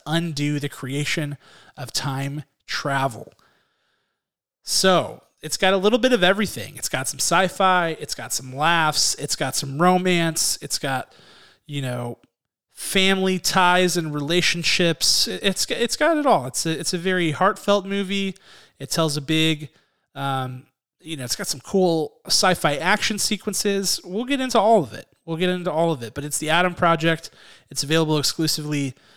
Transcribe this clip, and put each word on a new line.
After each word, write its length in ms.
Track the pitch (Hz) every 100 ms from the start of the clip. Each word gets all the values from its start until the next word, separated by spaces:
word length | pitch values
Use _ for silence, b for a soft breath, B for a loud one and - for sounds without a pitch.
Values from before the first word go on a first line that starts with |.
| -
undo 540 | 165 170 143 147 147
the 80 | 139
creation 680 | - 127 139 147 - 147 143 b b b b
of 160 | 131
time 520 | - 143 135 139 147 - _ -
travel. 640 | - 147 135 135 113 - _ _ _ _ _ _ _ _ _ _ _ _ _
So 600 | - - 190 170 107 - _ _
it's 160 | 156 -
got 160 | 190
a 60 | 196
little 200 | 202 233
bit 140 | 247
of 100 | 240
everything. 540 | 180 202 208 - 101 -
It's 140 | -
got 180 | 131 135
some 100 | 135
sci-fi, 800 | - 170 185 - 190 185 165 -
it's 160 | 156
got 180 | - 113
some 220 | - 127
laughs, 640 | 131 156 170 156 147 - -
it's 180 | 139
got 220 | - 139 -
some 260 | 135 139
romance, 760 | 180 185 185 175 165 - - -
it's 160 | 147 -
got, 340 | 139 131 - b b b b b -
you 160 | 143
know, 360 | 131 123 120 - _ _ _ _ _
family 680 | - - 196 190 190 190 185
ties 560 | - 190 180 180 180 175
and 180 | 160
relationships. 1120 | 147 143 175 - 170 160 - 170 160 - - 240
It, 160 | 185
it's, 240 | 202 185 -
it's 280 | 233 233 -
got 200 | 302 302
it 100 | 285
all. 200 | 180 127
It's 180 | -
a, 140 | 165 160
it's 160 | -
a 40 | 175
very 340 | 185 185 165
heartfelt 520 | 139 190 208 - 202
movie. 520 | 190 196 190 196 190 - b b b b
It 120 | 135
tells 260 | - 160 147
a 40 |
big, 500 | 135 160 160 151 151 _ _ _ _
um, 520 | 139 139 135 127 127 - _ _ _
you 160 | 156 151
know, 80 |
it's 100 | 123
got 140 | - 196
some 120 | 135
cool 600 | - 196 185 165 151 _ -
sci-fi 500 | - 190 175 - 151
action 420 | 170 208 - 208
sequences. 800 | - 208 - 190 208 196 190 -
We'll 220 | 180 190 247
get 140 | 277
into 200 | 262 233
all 240 | 208 220
of 80 | 120
it. 160 | 107 - _
We'll 120 | - 165
get 140 | 180
into 200 | 180 175
all 220 | 156 170
of 100 | 143
it, 120 | 117
but 100 | 147
it's 140 | 147 -
The 120 | 151
Adam 240 | 165 180
Project. 560 | 175 175 165 165 160 - B B B B
It's 140 | 143
available 340 | 139 160 156 151
exclusively 760 | 139 - 156 - 147 147 135 - b